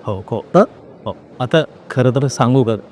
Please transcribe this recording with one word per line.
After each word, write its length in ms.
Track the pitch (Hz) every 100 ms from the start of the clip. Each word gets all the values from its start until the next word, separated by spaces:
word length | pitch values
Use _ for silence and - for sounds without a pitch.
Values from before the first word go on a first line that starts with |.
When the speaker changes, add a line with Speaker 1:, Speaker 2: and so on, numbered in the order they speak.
Speaker 1:
हो, 200 | - 98 95
हो. 180 | 113 -
Speaker 2:
तर 100 | 170 220 - - - -
Speaker 1:
हो. 120 | - - -
आता 240 | 123 160 143 - -
खरं 200 | - 127 127
तर 120 | 135
सांगू 360 | - 120 131
का 120 | 113 107 -